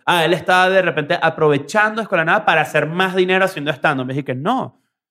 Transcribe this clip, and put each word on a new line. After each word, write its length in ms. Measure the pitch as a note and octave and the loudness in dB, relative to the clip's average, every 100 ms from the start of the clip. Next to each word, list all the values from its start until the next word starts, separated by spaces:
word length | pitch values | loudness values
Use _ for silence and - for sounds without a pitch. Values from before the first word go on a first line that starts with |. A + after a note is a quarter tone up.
| - | 0
ah, 200 | F3 D#3+ | 2 2
él 80 | |
está 360 | F3 - F#3 F#3 | 0 2 2 4
de 120 | F#3+ | 2
repente 360 | F3 D3 C#3+ F3 | 2 -2 -2 0
aprovechando 800 | D#3+ D#3+ D#3 C#3+ C#3+ G#3+ G#3+ A3 | 0 2 2 2 0 0 0 -2
Escuela 220 | G#3+ F3 | -2 -2
de 20 | D#3+ | 2
Nada 180 | G#3 G#3+ | 0 2
para 160 | D#3+ | 0
hacer 240 | D3 D#3 D3+ | 0 -2 -2
más 280 | E3+ F#3+ F#3+ | -2 0 0
dinero 300 | F#3 F#3 F#3+ | 0 2 0
haciendo 260 | D#3 D3 | -2 -6
stand-up. 320 | D3+ E3 C3+ B2+ | -2 -2 -2 -4
Es 60 | C3+ | -6
decir, 100 | C#3 | -6
que 100 | B2+ | -6
no. 460 | E3+ B3+ C3 - _ _ _ | -4 -4 -6 -14 _ _ _